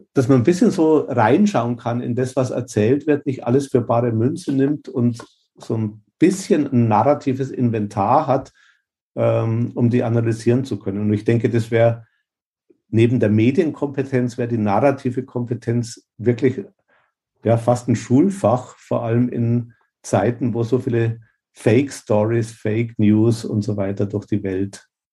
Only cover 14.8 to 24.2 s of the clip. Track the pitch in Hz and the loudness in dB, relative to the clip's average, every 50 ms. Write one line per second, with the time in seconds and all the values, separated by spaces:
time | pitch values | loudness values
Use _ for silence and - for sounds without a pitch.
14.8 | 135 143 139 - - 131 117 131 123 - - 127 120 117 123 104 - - 117 120 | 2 2 0 0 -4 -6 -6 -6 -8 -8 -8 -8 -6 -6 -6 -6 -4 -4 -2 -2
15.8 | 113 113 - - _ _ _ - 107 117 120 117 139 127 - - - - _ _ | -4 -6 -8 -16 _ _ _ -4 -2 0 0 2 0 0 0 -2 -6 -12 _ _
16.8 | _ _ _ _ _ _ _ _ _ _ _ _ - 107 117 113 - - 123 117 | _ _ _ _ _ _ _ _ _ _ _ _ 0 0 0 2 2 0 0 0
17.8 | - - 117 - - - 123 131 165 196 190 - - 104 117 117 - - - _ | 0 -2 -2 -2 0 2 2 4 4 2 0 0 0 0 0 0 -2 -8 -18 _
18.8 | _ - 123 120 117 113 113 120 123 123 - - 117 113 117 120 117 120 - _ | _ -6 -6 -4 -2 -2 0 0 0 0 -2 -2 -2 0 0 -2 -2 -6 -12 _
19.8 | _ _ _ _ - - - 101 95 117 120 - 139 120 104 117 113 113 - 123 | _ _ _ _ -6 -2 0 2 2 0 0 -2 -4 -4 -2 -2 -2 0 -2 -2
20.8 | - - 117 117 113 113 113 - - _ _ _ _ _ _ - - 123 107 123 | 0 0 0 0 0 -2 -2 -6 -10 _ _ _ _ _ _ -4 0 2 4 4
21.8 | 147 - - - - - 113 104 104 110 117 117 113 113 - - - 110 107 110 | 2 0 -4 -10 -4 -2 0 0 2 2 0 -2 -2 -4 -8 -8 -6 -4 -2 -2
22.8 | 120 117 - - 110 104 107 107 110 117 117 117 - - - 107 101 - 104 101 | -4 -4 -2 0 2 4 4 4 4 2 2 0 -4 -4 -4 -2 -2 -2 -4 -4
23.8 | 95 95 98 98 104 101 107 104 | -4 -4 -4 -4 -4 -4 -4 -6